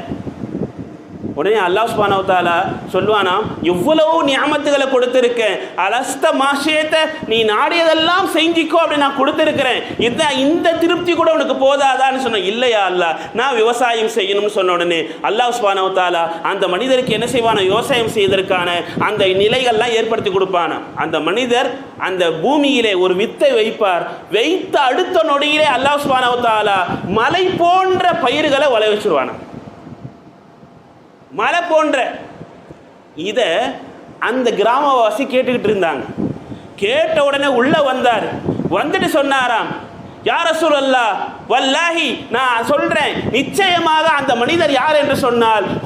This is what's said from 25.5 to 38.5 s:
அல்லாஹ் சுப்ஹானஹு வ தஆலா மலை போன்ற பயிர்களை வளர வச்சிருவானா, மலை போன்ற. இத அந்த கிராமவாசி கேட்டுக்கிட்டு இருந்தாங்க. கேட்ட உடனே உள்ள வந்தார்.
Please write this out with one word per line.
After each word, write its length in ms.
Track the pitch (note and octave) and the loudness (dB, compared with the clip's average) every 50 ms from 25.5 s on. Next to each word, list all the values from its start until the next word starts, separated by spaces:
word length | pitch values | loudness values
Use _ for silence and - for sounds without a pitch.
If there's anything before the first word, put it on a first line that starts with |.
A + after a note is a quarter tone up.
| D4+ D4+ D4+ D4 C4 | 2 2 2 2 2
அல்லாஹ் 260 | A#3+ C4 C#4 D4 C#4+ C#4+ | 2 2 2 0 0 0
சுப்ஹானஹு 300 | C4+ C4 B3+ B3 A#3+ B3 | 0 0 2 2 0 0
வ 40 | B3 A#3+ | 0 2
தஆலா 340 | A#3 A3 G#3+ G#3 G#3 G3 F#3+ F3 F3 F3+ - - E3 | 2 2 2 2 2 2 0 0 -2 -4 -6 -6 -2
மலை 380 | F#3+ A3+ A#3+ C#4 D#4+ F#4 F#4 | 0 0 2 2 2 2 2
போன்ற 680 | F#4 - - E4+ E4+ F4+ F#4 F#4+ F#4+ F#4 F4+ F4+ F4 E4 | 0 0 2 2 4 4 4 4 2 2 2 2 2 2
பயிர்களை 560 | E4+ - B3 C#4 D4+ D#4 D4+ C#4 C4+ D4+ C#4+ | 2 0 0 0 2 0 2 2 2 2 2
வளர 220 | B3 G#3+ G#3+ G#3+ G#3 | 2 2 2 2 0
வச்சிருவானா, 400 | G#3 G#3 G#3 D#3+ C#3 B2+ B2 G#2+ - - - - - - - - - - - - - - - - - - - - - - - - - - - - - - - - - - - - - - - C3 | 0 0 0 2 0 0 -2 -6 -10 -12 -16 -16 -18 -18 -18 -20 -20 -20 -20 -18 -16 -18 -18 -18 -20 -20 -20 -20 -20 -20 -20 -20 -20 -20 -20 -20 -20 -20 -20 -20 -20 -20 -20 -20 -20 -20 -12 -6
மலை 260 | E3 A3 C4+ D#4+ F4 E4+ D#4 | -4 -2 0 0 0 0 2
போன்ற. 420 | D#4+ D#4 D#4 D4 C#4+ C4 A3 F3+ - - - - - - - - - - - - - - - - - - - - - | 2 2 2 2 0 0 -2 -4 -6 -10 -14 -16 -18 -18 -18 -18 -20 -20 -20 -20 -20 -20 -20 -20 -20 -20 -20 -20 -14
இத 260 | D3 E3 G3+ G#3 A#3+ A3 E3+ E3 G3 B3 C4+ C4+ - - - - - - - - - | -10 -8 -6 -2 -2 0 0 0 0 -2 -4 -6 -8 -14 -16 -18 -20 -20 -20 -10 -6
அந்த 320 | - G3+ A#3+ C4 B3 A3+ | -4 -2 0 0 0 0
கிராமவாசி 720 | G3 F3 G3+ A3 A#3+ C4+ D4 C#4+ C4+ B3 A3+ G#3+ - C4+ C#4 | 0 2 2 2 2 2 2 2 2 4 2 2 0 0 -2
கேட்டுக்கிட்டு 440 | - B3 B3+ B3+ B3+ B3 A#3 - G#3 | -2 0 0 0 0 0 0 0 0
இருந்தாங்க. 340 | G#3+ F#3+ F3 D#3+ D3 C3 - - - - - - - - - - - - - - - | 0 0 0 0 -2 -2 -6 -8 -8 -6 -6 -6 -6 -8 -12 -16 -16 -16 -18 -18 -10
கேட்ட 480 | - G3 G3+ B3+ D4+ E4 D#4+ D#4+ D#4 C#4+ | -6 -4 -2 0 0 0 0 0 0 2
உடனே 240 | C#4+ C#4 C#4 C#4+ C#4+ | 2 2 0 0 0
உள்ள 340 | C4 A#3 B3 C#4 E4 D#4+ | 2 2 2 2 2 2
வந்தார். 460 | C#4+ C4 B3+ B3+ A#3+ B3 A3+ G3+ - - - - - - | 2 2 0 0 2 2 2 2 0 -4 -6 -6 -6 -4